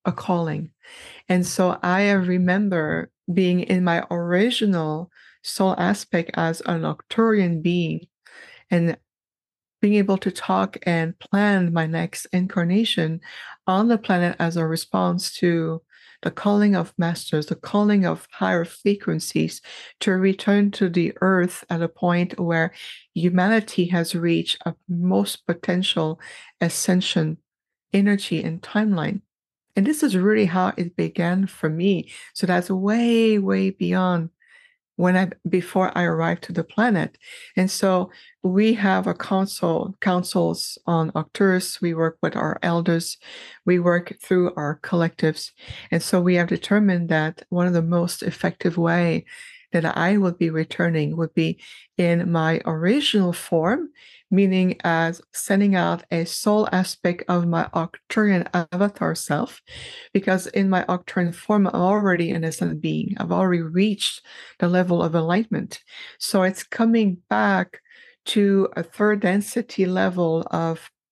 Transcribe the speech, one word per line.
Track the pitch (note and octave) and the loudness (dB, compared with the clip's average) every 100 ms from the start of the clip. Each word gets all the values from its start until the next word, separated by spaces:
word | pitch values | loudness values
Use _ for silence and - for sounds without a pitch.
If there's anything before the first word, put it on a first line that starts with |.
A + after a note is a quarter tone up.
| - | -6
a | |
calling. | - - F3 D#3+ D3+ D#3+ _ - - - - - | -4 -2 -2 -2 -6 -8 _ -20 -20 -20 -10 -2
And | F#3 F3 | 0 0
so | - F3+ - | 2 0 0
I | F3+ F#3 G3+ | 0 2 4
remember | G3 F3+ F3+ F3+ F#3+ G3+ F3 D#3 E3 - _ - | 2 2 2 2 2 2 0 0 -2 -6 _ -4
being | F3 F3+ F3+ | 2 2 2
in | - F3+ | 2 2
my | F3+ E3+ - | 2 0 -2
original | F3 E3+ F3+ A#3 B3 G#3 F3 D#3 D#3 F3+ _ - _ | -4 0 2 2 2 0 0 -2 -4 -8 _ -20 _
soul | - - F#3+ - | -8 0 0 2
aspect | F3 G3+ - F3 E3 - | 0 0 -2 -2 -2 -2
as | E3 E3 | -2 -2
an | - E3+ | -2 -2
Arcturian | D#3 D3+ - - A3+ G#3+ F3+ E3 | -2 -6 -6 0 2 4 2 0
being | E3+ F3 D#3+ D#3+ - _ _ - - - - | 0 0 -2 -4 -10 _ _ -20 -20 -20 -2
and | F3 E3+ - _ _ _ _ _ _ _ _ | 0 0 -2 _ _ _ _ _ _ _ _
being | G3+ G#3 | 2 2
able | G3 F#3+ | 2 0
to | G3 | -2
talk | - - F#3+ F#3+ - | -4 0 0 0 -4
and | - E3 E3 - | -2 0 -2 -6
plan | - G3+ G#3 G3 F3 | -2 2 4 4 2
my | E3+ D#3+ | 0 0
next | E3 E3+ - - | -2 -4 -8 -4
incarnation | F3+ F#3 - E3+ G3 A3+ - D#3+ E3 - - - - - | -2 -2 0 2 2 0 0 -2 -4 -10 -18 -18 -8 -2
on | F#3 A#3 | 2 2
the | A3+ | 2
planet | - F3+ F3 - | 2 0 0 0
as | E3 E3+ | -2 0
a | D#3+ | -2
response | E3 - F#3+ F3+ F3 - | -4 -4 -2 0 -2 -4
to | - F3 E3+ D#3+ E3 - _ - _ | -2 0 2 0 -6 -10 _ -20 _
the | - | -8
calling | - G3+ G#3 G#3 | -4 0 2 4
of | F#3+ E3 - | 2 0 -2
masters, | E3+ E3+ - D3+ D3+ | -2 -4 -4 -4 -4
the | - | -8
calling | - G#3 G#3 G3+ F3+ | -4 0 2 4 2
of | - - | -2 -8
higher | - F#3+ F3 | -4 0 0
frequencies | F3 - G3+ G3+ - D#3+ - D#3+ D#3+ - - - - - | -2 -4 -2 -2 -2 -4 -2 -2 -2 -6 -18 -20 -20 -6
to | - | 0
return | F#3 F#3+ F#3+ - G3+ G3+ | 2 2 0 2 2 2
to | - F#3 | 2 0
the | E3+ E3 - | 2 0 0
earth | F#3 F#3+ F3+ - - | 2 2 2 -4 -6
at | E3+ | -4
a | E3 | -4
point | - F3 F3 F3 - | -2 0 0 0 -2
where | E3+ E3 E3 - - - _ | -2 0 -2 -4 -18 -20 _
humanity | - F3 F3+ F#3+ A3+ A3 - F3 | -2 0 2 2 2 0 -2 0
has | F3+ E3+ F3 | 0 -2 -2
reached | E3+ E3 E3 - E3+ | 0 0 -2 -6 -8
a | - - | -8 -6
most | E3+ F3+ F#3+ G3+ - - | -4 0 0 0 -4 -6
potential | E3+ - F3+ G3 - D#3 D#3+ - - - - | -6 -2 -2 -2 -2 -2 -4 -12 -20 -20 -4
ascension | E3+ - - F#3 - - D#3 D#3+ _ _ _ _ _ | -4 -2 0 0 0 -2 -2 -4 _ _ _ _ _
energy | G3 G3+ G3 - D#3+ | 0 2 2 -2 -4
and | - E3 | -4 -8
timeline. | - G#3 G#3+ F3+ D3+ - - _ _ _ _ - | -4 -2 0 0 -2 -6 -10 _ _ _ _ 0
And | G#3 | 0
this | D4+ | 2
is | C#4+ F#3 | 0 2
really | G3 G#3+ G3 | 2 4 2
how | F#3 F#3 - | 2 0 -2
it | F3 - | -6 -4
began | E3 - E3+ F#3 F#3+ | -4 -2 0 0 -2
for | - D#3+ | -2 -4
me. | D#3+ F#3+ F3+ - - - | 0 0 0 -2 -14 -20
So | - F3+ | -4 0
that's | F3+ F3+ | 0 0
way, | F#3+ G3 A#3 A#3 A3+ A3+ G#3+ | -2 0 2 2 4 4 2
way | F#3+ F#3+ F#3+ | 2 0 0
beyond | F#3+ F3 F3+ F#3 F3 E3 _ _ - _ _ _ - | -2 0 0 2 0 -2 _ _ -20 _ _ _ -2
when | F3+ F#3 | 2 2
I, | F#3+ - E3+ | 0 -4 -2
before | F3+ F3 F#3+ F#3 - | -2 0 0 0 0
I | |
arrived | F3 D#3+ E3 F3 | 0 0 -2 -2
to | - | -6
the | E3+ | -6
planet. | - - A#3 F#3 - - - - - - | -4 0 0 0 -2 -8 -20 -20 -8 -2
And | F#3 | -2
so | - G3 F#3 F#3 - - _ | 0 0 2 -2 -8 -20 _
we | F#3 F#3+ A3 | -2 2 4
have | A3+ G3+ F#3 F#3 | 4 2 2 0
a | F3 | -4
council, | - F#3+ G3 - E3+ E3 F#3 - | -2 -2 -2 -2 -2 -2 -4 -4
councils | G3 F3+ F3+ - E3+ F3 - - - | 0 0 0 0 0 -2 -8 -8 -2
on | E3+ D#3+ | 0 0
Arcturus. | D#3 D#3 - G3 F#3 F#3 - | -4 -6 0 2 2 -2 -4
We | F3 E3 | -4 0
work | E3 E3 | -2 -2
with | E3 - | -4 -2
our | D#3 - | -4 -2
elders. | F3 E3+ E3+ E3 - - - - - - - | -2 0 2 0 -2 -10 -16 -20 -20 -6 0
We | F3+ | 2
work | F3 F3 F3 - | 4 0 -2 -10
through | - F#3 F3+ - | 0 2 2 -2
our | D3 D#3 | -6 -6
collectives. | - E3+ E3 - D#3+ D#3 - _ - - - | -2 0 0 0 -2 -2 -8 _ -20 -20 -4
And | E3+ | -4
so | - F#3 | 0 2
we | F3 F3+ | 4 2
have | F3 | 2
determined | - - G#3 G#3 F3 E3+ | -2 0 2 4 2 0
that | D#3+ D#3 - - | 0 0 -4 -6
one | F3+ F3+ | 0 2
of | |
the | E3+ | 2
most | E3 F3 F3 - | 2 0 0 -4
effective | - - F3 - F3 E3+ | -8 -4 -4 -2 -2 0
way | E3+ E3+ E3+ E3 - - - - _ | 2 2 2 -2 -6 -16 -20 -20 _
that | E3+ D#3+ - | -2 0 0
I | E3+ G#3 | 2 2
will | F#3+ | 2
be | E3+ E3 | 0 -2
returning | D#3+ D#3+ - E3+ D#3+ D3+ E3 | -2 -4 -2 0 0 -2 -2
would | D#3+ | -4
be | - D#3+ E3+ - - - - | 0 -2 -2 -12 -20 -10 -2
in | F3 E3+ F3 | 0 2 0
my | E3+ D#3+ D#3+ - | 0 0 0 -2
original | D#3+ F3 C#4 C#4 G#3 F3+ | -2 0 2 2 2 0
form, | F3 - E3+ E3 C#4+ D#4 - - - - | -2 -2 0 2 0 -4 -12 -20 -20 -2
meaning | F#3+ G3 F#3 F#3 - | 2 4 4 2 0
as | E3+ E3 E3 E3+ - | 0 2 0 -2 -10
sending | - - G3 G3+ F#3+ | -8 -2 2 4 2
out | E3+ E3+ - | 2 -2 -4
a | E3+ E3+ | -4 -4
soul | - G#3 G#3 G#3 | -4 0 2 2
aspect | F#3 F3+ - F3+ F3 - | 0 -2 -2 -4 -2 -2
of | F3 E3+ | 0 0
my | E3 - | 0 -2
Arcturian | F3 E3 - - - G#3 F#3 E3+ | -4 -6 -8 -6 0 2 2 0
avatar | F3+ E3 F3+ G3+ - E3+ E3 | -4 -4 -2 -2 -2 -4 -4
self, | - D3 - - - - - - - | -4 -4 -4 -10 -20 -18 -18 -18 -4
because | G3 G3 F#3 - | -2 0 0 0
in | G3+ G3 | 0 2
my | F#3 - | 2 0
Arcturian | F3+ - - F3 | -4 -4 -2 -2
form, | F3 - G#3 G3 | -2 0 2 2
I'm | |
already | E3+ F3+ G#3 G3+ F3 E3+ | 2 2 2 2 2 0
an | E3+ | -2
ascended | D#3+ D#3+ F3 D#3 | -4 -4 -4 -4
being. | D#3+ D#3 - - | -4 -4 -4 -4
I've | E3+ | -2
already | F3 F#3+ F3 | 0 2 0
reached | D#3+ F3 G#3+ G3+ - - - - - - | -2 0 0 0 -6 -8 -16 -20 -20 -4
the | F3 | 0
level | F3+ F3+ F3 | 2 2 2
of | E3+ E3+ | 0 0
enlightenment. | D#3+ F#3 A3+ - - - _ - - - | 0 0 0 -4 -6 -10 _ -20 -20 -12
So | - G3 | -2 2
it's | F#3 F#3+ | 2 -2
coming | - - A3+ A3+ G#3 F3+ - | -6 0 2 4 2 0 -2
back | G#3 G#3 F#3 F#3 - _ - - _ - | 0 2 0 -2 -8 _ -20 -20 _ -4
to | G#3+ G3+ G3 F#3 - | 2 4 4 2 -2
a | |
third | E3+ - G#3 G#3 | -8 -2 0 2
density | G3 G3+ G3+ B3 - - F#3 | 2 0 -2 -6 -4 -2 0
level | F#3 F#3+ F3+ E3 E3 - | 0 0 0 0 0 -2
of | E3+ E3 E3 - _ _ | -2 -2 -4 -10 _ _